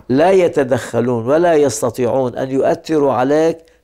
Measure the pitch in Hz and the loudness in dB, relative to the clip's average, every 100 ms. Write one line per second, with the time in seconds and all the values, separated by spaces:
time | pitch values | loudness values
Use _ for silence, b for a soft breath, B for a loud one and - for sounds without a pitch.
0 | - 131 170 190 175 - 131 131 - 120 | -2 2 4 4 2 0 0 -2 -2 -4
1 | 120 120 113 156 175 156 143 - 123 110 | -2 -2 0 0 2 2 2 0 -4 -2
2 | 120 131 127 - 131 135 - 165 - 156 | -2 0 -2 -4 -4 -2 0 -2 -2 0
3 | 143 117 131 151 160 165 b b | 0 0 0 0 0 -2 b b